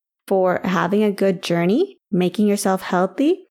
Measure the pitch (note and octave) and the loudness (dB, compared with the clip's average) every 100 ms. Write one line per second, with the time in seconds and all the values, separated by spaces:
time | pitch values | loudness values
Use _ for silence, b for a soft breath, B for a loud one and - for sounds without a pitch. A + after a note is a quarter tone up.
0 | _ _ - F#3+ F#3 F3 F#3+ F3+ F3 G3+ | _ _ -4 0 0 0 -2 -2 0 2
1 | G#3+ G3+ G3 F#3 - E3+ F3 A#3+ G4 - | 0 0 0 0 -2 0 0 0 -2 -6
2 | _ F3 F3+ F3 G#3 G3+ G3+ F#3+ - F3+ | _ -2 0 0 0 0 0 -2 -2 0
3 | F#3 F#3 C#4+ F#4+ - | 0 0 0 -2 -6